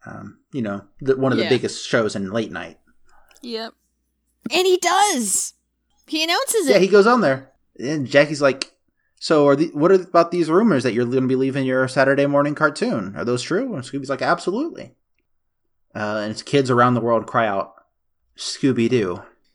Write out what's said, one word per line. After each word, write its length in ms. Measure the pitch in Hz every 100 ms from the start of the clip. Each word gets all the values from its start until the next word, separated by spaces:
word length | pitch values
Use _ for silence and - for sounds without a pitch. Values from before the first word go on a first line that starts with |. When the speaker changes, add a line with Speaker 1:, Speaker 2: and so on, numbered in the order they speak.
| -
Speaker 1:
Um, 340 | - 101 - _
you 80 | 147
know, 220 | 110 101 - -
the, 160 | 135 131
one 160 | 135
of 60 | 120
the 60 |
Speaker 2:
Yeah. 60 | 127
Speaker 1:
biggest 360 | 123 - - -
shows 280 | 127 110
in 160 | 101 95
late 220 | 110 110
night. 260 | 85 85 82 _ _ _ - _ _
Speaker 2:
Yep. 320 | 240 226 226 - _ _ _ _ _ _ -
And 160 | 320 370
he 100 | 359
does! 800 | 339 370 415 302 208 - - - _ _ _ _ _
He 160 | 311
announces 460 | 320 370 539 453 294
Speaker 1:
Yeah, 80 | 208
Speaker 2:
it! 60 |
Speaker 1:
he 60 | 185
goes 180 | 202 202
on 160 | 247
there. 300 | 165 131 - _ _ -
And 280 | 120 156 127
Jackie's 360 | 139 147 147
like, 320 | 143 131 - _ _ _ _ _
"So, 280 | - 156 143
are 80 | 139
the, 120 | 170
what 220 | 147 165
are, 20 |
about 360 | 190 175 170 170
these 200 | 175 156
rumors 320 | 170 226 143
that 100 | 123
you're 140 | 110 120
gonna 200 | 131 127
be 100 | 131
leaving 280 | 135 135
your 240 | 131 131 127
Saturday 380 | 143 135 139 143
morning 280 | 143 143
cartoon? 600 | 147 151 143 226 175 98 -
Are 80 |
those 180 | 117 123
true?" 320 | - 175 262
And 80 | 180
Scooby's 280 | 120 139 131
like, 100 | 131
"Absolutely." 760 | 131 170 - 208 320 - - _ _ _ _ _ _ _ _ _ _
Uh, 260 | 107 104 107
and 80 | 104
it's 120 | 110
kids 260 | - 143 131
around 260 | 120 123
the 60 | 123
world 260 | 117 113 104
cry 200 | 123 110
out, 260 | 98 - - _ _ _ _ _ -
"Scooby-Doo, 880 | - - 139 117 113 123 95 92 - _ _